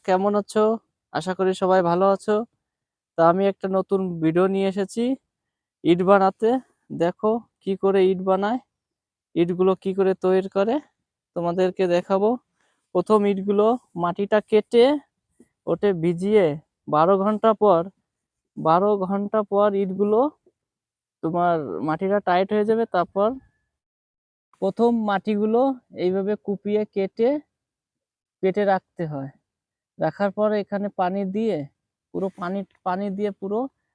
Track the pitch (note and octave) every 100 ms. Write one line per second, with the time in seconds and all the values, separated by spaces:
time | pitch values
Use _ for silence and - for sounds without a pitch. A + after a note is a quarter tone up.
0 | - F#3 G3+ G#3 G3 A3 G#3+ A3+ - _
1 | _ D3 F3 F3+ F#3+ F#3 F#3 F#3 E3+ F3
2 | G3 G3 - G#3+ A#3 _ _ _ _ _
3 | _ - E3 F3+ G3 F#3+ F#3+ F#3+ F#3+ G3
4 | F#3+ E3+ D#3+ E3+ F#3+ G3 G3 F#3+ F#3+ A3+
5 | A#3+ C4+ _ _ _ _ _ _ D#3+ F3
6 | F#3 G3 F#3+ - A3 B3+ - _ _ D3
7 | E3+ - G#3+ A3+ - _ - G3 G3 G3
8 | F#3 F#3 F#3+ F#3+ G3+ B3 - _ _ _
9 | _ _ _ D#3+ E3+ F3+ F#3+ F#3 G3 F#3+
10 | F#3+ F#3 F#3 F#3+ F#3+ G3 G3+ D4 - _
11 | _ _ _ F3 E3+ F3 F#3 F3+ F#3 F3
12 | - F#3+ G#3 B3 _ _ _ _ _ F3+
13 | F3 G#3+ G3+ G3 G3 G3+ G#3+ B3 - F3
14 | F3 F#3 G3+ G#3+ - G#3+ - A#3 B3+ D4
15 | - _ _ _ _ _ - E3+ G3+ F3
16 | E3+ E3+ G3 G#3+ E3 D3 - _ - D3+
17 | E3+ G3 G3+ G#3 A3+ G#3+ G#3 E3+ F#3+ -
18 | _ _ _ _ _ - D#3 E3+ G3+ G3+
19 | F3+ G3 G3+ A3 G#3 G3+ G#3 G3 G3 F#3+
20 | G#3 G#3+ D4 - _ _ _ _ _ _
21 | _ _ D#3+ F3 F3 E3 C3+ D#2+ D3 D#3+
22 | F#3+ G3+ F#3+ F3+ - G#3+ G#3 A3 A3+ F3+
23 | E3 G3 G#3+ C4+ - _ _ _ _ _
24 | _ _ _ _ _ _ F#3+ - A#3 A#3
25 | G#3 G3 G#3+ G#3 G#3+ A#3 C4+ B3+ _ -
26 | F3+ F#3+ G3 G#3 - G3 G#3 G#3 G#3+ G3+
27 | F#3+ - A#3 D4 - _ _ _ _ _
28 | _ _ _ _ F#3+ G3 G3 F#3+ - -
29 | D#3+ C#3+ C3+ - _ _ _ _ _ -
30 | D#3+ - G3+ G3+ G#3+ G#3+ G3 G3+ G3+ -
31 | F3+ G3 G3 G3+ A3+ D#3+ C#3+ _ _ _
32 | _ F3 F#3+ - F3 G3 F#3+ _ F#3+ F#3
33 | G3+ F#3+ G#3 G3 F#3+ G#3+ C4+ - _